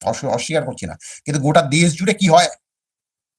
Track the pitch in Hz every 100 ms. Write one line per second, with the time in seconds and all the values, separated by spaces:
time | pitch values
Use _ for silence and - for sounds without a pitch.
0 | 113 113 135 120 - 156 127 120 90 -
1 | - - - 147 139 165 139 151 170 151
2 | 190 208 190 165 170 - _ _ _ _
3 | _ _ _